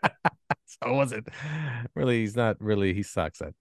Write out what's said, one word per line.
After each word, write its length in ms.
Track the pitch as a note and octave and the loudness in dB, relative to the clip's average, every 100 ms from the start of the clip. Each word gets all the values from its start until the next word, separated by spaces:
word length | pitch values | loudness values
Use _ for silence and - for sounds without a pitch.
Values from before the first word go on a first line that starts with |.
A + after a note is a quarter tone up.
| G3 - - - _ - _ | 0 2 -2 -2 _ -8 _
So 220 | - A#2 | -8 0
it 40 | C3+ | 2
wasn't 340 | C3+ A2 - - D3+ D#3 D3 A#2+ A#2+ D3+ | 0 -2 -10 -10 -8 -6 -6 -6 -8 -2
really, 240 | C3 A#2 | 2 2
he's 140 | A2 A2+ | 2 2
not 220 | A2+ - | 0 0
really, 340 | G#2+ G#2 G2 | 0 2 2
he 80 | F#2+ | 0
sucks 380 | G2 - D#2 - | -2 -2 -2 -4
at 120 | D#2 - | -10 -10